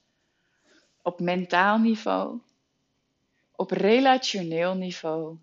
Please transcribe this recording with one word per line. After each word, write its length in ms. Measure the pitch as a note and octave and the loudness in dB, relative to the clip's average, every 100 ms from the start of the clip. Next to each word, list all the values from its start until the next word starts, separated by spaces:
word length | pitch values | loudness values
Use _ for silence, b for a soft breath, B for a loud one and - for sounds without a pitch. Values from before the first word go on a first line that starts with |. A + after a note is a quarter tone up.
| _ _ _ _ _ _ _ _ _ _ | _ _ _ _ _ _ _ _ _ _
Op 180 | E3+ F3 | -8 -4
mentaal 580 | F3 F3+ F3+ F3+ G3 A3 | -2 -2 0 2 4 4
niveau. 600 | A3+ G#3+ G3+ F#3+ G3 A#3+ - _ _ _ _ _ _ _ _ _ _ - | 2 0 -2 -4 -4 -8 -16 _ _ _ _ _ _ _ _ _ _ -10
Op 140 | F#3 | -4
relationeel 1040 | F3+ F#3+ A#3 C4+ C4 - G3+ E3+ E3 F3 | 0 4 4 6 4 0 -6 -4 -2 -2
niveau. 640 | F#3 F#3 F3 D#3+ D#3+ D#3+ E3 | -2 -6 -8 -6 -6 -8 -12